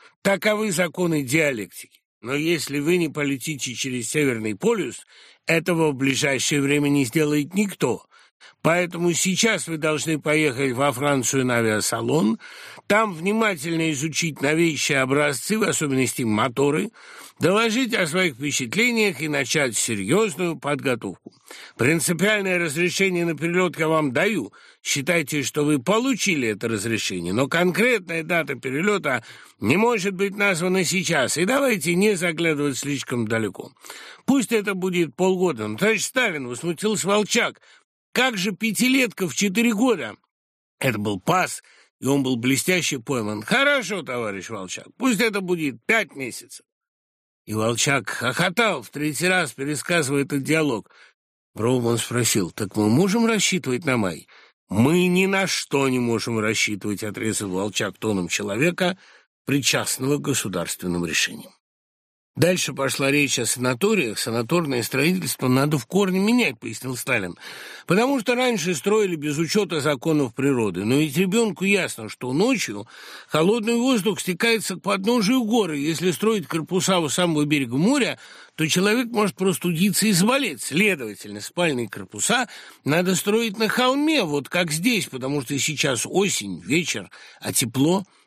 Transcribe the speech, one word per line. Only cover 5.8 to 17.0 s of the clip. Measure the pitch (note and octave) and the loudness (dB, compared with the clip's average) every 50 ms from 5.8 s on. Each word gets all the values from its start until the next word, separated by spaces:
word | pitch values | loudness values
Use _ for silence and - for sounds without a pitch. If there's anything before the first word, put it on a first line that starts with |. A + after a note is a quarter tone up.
| D#3 D3+ | 2 0
в | C#3 | 0
ближайшее | B2 C3+ C3+ C3 A#2 C#3+ C#3+ C3+ B2 - - D#3 D3 | 0 0 0 0 2 0 0 0 0 0 0 0 0
время | C#3 C#3 C#3+ D3 D3 C#3+ | 2 2 2 2 2 4
не | C#3+ C#3+ C3+ | 2 2 2
сделает | A2+ - E3 D3+ D3 D3+ D3+ C#3+ - F#3 | 2 2 0 0 2 0 0 -2 -2 0
никто. | G3+ G#3+ G3 - - D#3 B2 G#2 - - _ _ - - _ _ _ - - - _ | -2 0 0 -2 -2 -2 -2 -2 -2 -6 _ _ -20 -20 _ _ _ -20 -20 -10 _
Поэтому | - D#3 E3+ F3+ F3+ E3+ E3+ E3+ F3 F3 E3 | 0 2 2 2 2 -2 -2 0 0 0 2
сейчас | - - F#3+ F3+ - - - G3 D#3+ - | 2 0 0 2 2 2 2 2 0 -2
вы | E3 E3 | -6 -6
должны | D3+ D#3 D#3 D#3 D3 C3 D#3+ D#3+ C#3 | -2 0 0 0 0 0 -2 -2 -2
поехать | - D#3 D3+ D#3 D#3 C#3+ A#2 B2+ C#3 C3+ A#2+ | 0 2 2 4 4 2 2 0 0 0 0
во | B2+ C#3+ C#3+ | 2 2 0
Францию | A#2 B2 C#3+ D3 C#3+ C3+ A#2+ - C#3+ C3+ B2+ | 2 2 2 2 2 2 2 0 0 0 2
на | B2+ A#2+ | 2 2
авиасалон, | A#2 A2+ A2 G#2+ G#2 - - A#2+ A#2 A#2 A#2+ C3+ D#3+ G3+ G#3+ A3+ - - - - - - - - - - | 2 4 2 2 2 0 0 -2 -2 0 0 2 2 2 2 0 -2 -6 -16 -20 -18 -20 -20 -20 -8 0
там | - G3+ G#3+ A3+ G#3 E3+ | 4 4 4 4 2 -2
внимательно | D#3 E3+ G3+ G#3+ A3+ A3+ G#3 F#3+ C#3 C3 E3+ E3 E3 E3 D#3+ | -4 -2 0 2 2 2 2 0 -2 -4 -4 -2 0 0 0
изучить | D3+ B2+ D#3 E3 - - E3 E3 C3+ - | 0 -2 -2 -4 -2 -2 -2 -2 -2 0
новейшие | C3+ C#3+ D#3 E3 E3+ E3 D3 B2 - - D3 C3+ | 0 2 4 4 2 2 2 0 0 0 2 2
образцы, | C3 C3 C3+ D3 D3 D3 C#3 - - - G#3+ | 2 2 2 2 2 2 0 -2 -2 -2 0
в | A3 G3 | 0 0
особенности | E3+ C#3+ - D#3+ C#3+ C3+ C3 B2+ A#2 - - B2+ | 0 0 0 0 0 0 0 0 0 0 -2 0
моторы, | A2 G#2+ G#2+ B2+ C3+ A#2+ C#3 C#3 C#3+ C#3+ F3 G#3 A3+ _ - | 0 2 2 2 0 2 2 2 2 2 0 -2 -4 _ -14